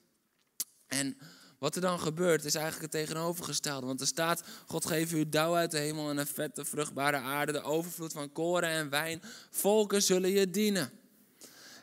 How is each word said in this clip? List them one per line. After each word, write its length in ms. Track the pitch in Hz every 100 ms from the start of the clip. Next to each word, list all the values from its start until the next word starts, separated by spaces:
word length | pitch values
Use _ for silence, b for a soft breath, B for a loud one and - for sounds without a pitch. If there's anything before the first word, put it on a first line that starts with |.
| _ _ _ _ _ - - _ _
En 320 | 131 139 - B B B _
wat 160 | 143
er 60 | 180
dan 200 | 180 175
gebeurt 440 | 160 156 180 156
is 100 | 147
eigenlijk 380 | 156 156 156 156
het 120 | 160
tegenovergestelde. 840 | 156 160 170 175 175 147 - 139 127
Want 140 | 131
er 60 | 139
staat, 360 | - 165 170 B B -
"God 200 | 165 -
geeft 260 | 160 165
u 160 | 165 156
dauw 280 | 151 160 170
uit 140 | 170
de 80 | 156
hemel 320 | 147 156 151
en 60 | 147
een 100 | 143
vette, 380 | - 151 -
vruchtbare 520 | 147 - 143 - 143 143
aarde, 360 | 123 143 147
de 100 | 147
overvloed 500 | 120 156 175 170 160
van 200 | 160 143
koren 360 | 143 165 175 170
en 220 | 160 151
wijn. 320 | 139 160 165 220 B B
Volken 520 | - 196 214 208 202
zullen 280 | 196 185 185
je 200 | 196 190
dienen. 420 | 180 214 196 131 - - _ _ B B B B B